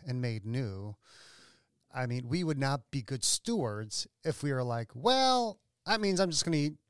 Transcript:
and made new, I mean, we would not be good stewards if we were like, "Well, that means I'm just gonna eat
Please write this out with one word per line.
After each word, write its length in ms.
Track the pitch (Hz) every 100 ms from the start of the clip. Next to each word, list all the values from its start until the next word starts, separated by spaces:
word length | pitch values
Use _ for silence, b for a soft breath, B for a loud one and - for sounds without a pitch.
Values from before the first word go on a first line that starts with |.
| -
and 140 | 123
made 240 | 123 110
new, 500 | 107 127 117 98 104 107 B B B B B B B _ _ 127
I 100 | 127
mean, 220 | 123 120
we 140 | 165
would 160 | 165 143
not 320 | 135 139 -
be 120 | 143
good 200 | 113 131
stewards 840 | - - - 226 120 104 110 - - _
if 180 | 160 -
we 100 | 147
were 120 | 131
like, 260 | 123 117 113 120
"Well, 640 | 214 262 262 254 226 - _ _ -
that 140 | 220
means 180 | 208 180
I'm 100 | 190
just 120 | 151
gonna 120 | - 156
eat 180 | 147 151